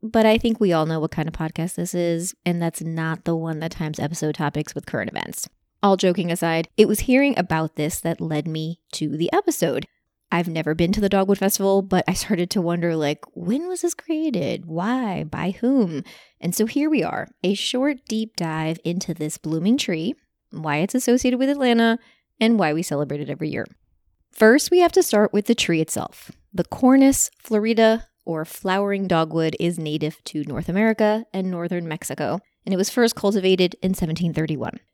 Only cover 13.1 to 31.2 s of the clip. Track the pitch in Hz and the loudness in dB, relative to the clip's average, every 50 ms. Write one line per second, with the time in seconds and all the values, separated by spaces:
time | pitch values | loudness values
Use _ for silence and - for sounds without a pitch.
13.1 | 147 - - - _ - 175 170 220 277 330 359 370 359 - 349 - - - - | -2 -4 -8 -18 _ -10 -4 -2 -2 -2 -2 -4 -6 -4 -4 -4 -6 -6 -6 -6
14.1 | 320 311 320 320 254 190 165 127 117 - - 170 160 165 180 214 247 262 254 214 | -4 -2 -2 -2 -2 -2 -2 -2 -4 -6 -8 -8 -6 -4 -2 -2 -2 -2 -2 -2
15.1 | 185 156 151 156 - - 160 175 190 - - 240 269 269 220 175 160 143 - - | -4 -4 -6 -6 -6 -6 -4 -4 -4 -2 0 2 4 4 2 2 0 -6 -8 -10
16.1 | - - - _ _ _ - 175 175 - 214 226 - 285 285 311 311 262 - 165 | -16 -20 -20 _ _ _ -6 -6 0 0 -2 0 0 0 0 2 2 0 0 0
17.1 | - - - - _ _ - 175 196 196 - - - 247 262 285 294 247 _ _ | -4 -6 -8 -10 _ _ 0 0 0 0 -2 -4 -2 0 0 0 -2 -4 _ _
18.1 | 220 220 220 220 _ - 180 165 156 160 156 156 165 - _ 160 175 180 - - | -4 -4 -4 -4 _ -6 -4 -4 -2 -2 -2 -2 -4 -4 _ -4 -4 -4 -4 -6
19.1 | 165 - 151 151 - - _ 160 156 160 175 196 233 226 - - 185 156 160 196 | -6 -6 -6 -8 -8 -8 _ -4 -2 0 2 2 2 2 0 -2 -4 -4 -4 -4
20.1 | 269 _ _ _ _ _ _ _ - 170 156 156 147 151 165 202 - 254 - - | -6 _ _ _ _ _ _ _ -14 -10 -4 -2 0 0 0 0 0 -2 2 4
21.1 | 247 254 - 254 247 247 262 269 285 285 269 247 240 233 226 226 226 233 _ _ | 2 4 4 2 0 2 0 0 0 0 2 2 4 4 4 4 2 0 _ _
22.1 | _ _ _ _ _ _ 220 226 233 214 185 156 151 160 - - 156 143 147 139 | _ _ _ _ _ _ 2 4 4 4 4 2 2 0 -2 -2 -2 -2 -2 -2
23.1 | 151 143 147 139 143 - 156 156 143 123 - - - _ _ _ _ _ _ _ | -4 -6 -6 -6 -6 -6 -6 -6 -4 -6 -8 -8 -12 _ _ _ _ _ _ _
24.1 | _ _ _ _ _ - 226 220 233 294 - - - 359 349 339 - 381 359 - | _ _ _ _ _ 4 6 8 8 6 4 4 4 4 4 6 6 4 4 4
25.1 | - 208 208 202 - 202 208 - 233 - - - 175 160 160 - - - - - | 4 2 2 4 2 0 2 2 0 0 2 0 0 0 0 -2 -4 -8 -8 -8
26.1 | - - - - - _ _ _ _ 185 170 - - - - 247 262 269 269 269 | -12 -18 -20 -20 -20 _ _ _ _ -4 -4 -4 -2 2 4 6 8 8 8 6
27.1 | 277 - - - _ _ _ - 233 208 208 220 233 214 226 220 220 226 - _ | 6 4 0 -4 _ _ _ -2 0 0 2 2 4 6 6 6 4 2 -2 _
28.1 | _ _ _ - 165 160 156 - - - - 190 185 196 202 202 202 196 196 185 | _ _ _ -6 -4 -4 -6 -8 -10 -8 -4 -2 0 0 0 0 -2 -2 0 0
29.1 | 175 165 160 160 160 165 160 160 156 - - 170 170 165 160 156 151 156 151 151 | 2 2 2 0 0 0 0 0 -2 0 -2 -2 -2 -2 -4 -4 -4 -2 -4 -4
30.1 | 160 - _ - - 151 147 - - - - - 165 190 214 226 220 - 220 208 | -6 -8 _ -10 -8 -6 -6 -6 -6 -6 -6 -2 0 2 2 2 2 4 2 2
31.1 | 214 220 | 2 0